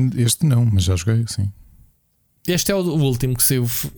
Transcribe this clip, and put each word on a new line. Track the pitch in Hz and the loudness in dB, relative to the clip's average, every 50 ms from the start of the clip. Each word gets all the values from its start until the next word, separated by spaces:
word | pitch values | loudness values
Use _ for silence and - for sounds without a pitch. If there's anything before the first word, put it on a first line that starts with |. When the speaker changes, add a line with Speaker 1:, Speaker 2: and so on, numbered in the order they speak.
| 131 127 - | 2 0 0
Speaker 1:
este | 127 117 117 - - 165 | 0 0 0 0 0 0
não, | 156 123 117 120 | 2 2 2 2
mas | 117 104 95 90 | 2 2 2 2
já | 95 92 | 2 0
joguei, | 87 85 107 113 113 117 | 0 0 0 0 0 -2
sim. | 110 - - 101 101 - - - - - - - _ _ _ _ _ _ _ _ _ _ _ - | -4 -4 -4 -4 -4 -6 -12 -20 -20 -20 -20 -20 _ _ _ _ _ _ _ _ _ _ _ -4
Speaker 2:
Este | - 180 170 - - | -2 -2 -2 0 0
é | 202 | 0
o, | 196 | 0
o | 180 175 147 160 | 0 0 0 2
último | 143 135 127 117 135 127 123 | 2 2 2 0 -2 -2 0
que | - | 0
saiu, | - - 139 127 123 | 0 2 2 2 0
f-, | 120 120 - - - - | 0 -2 -4 -8 -10 -10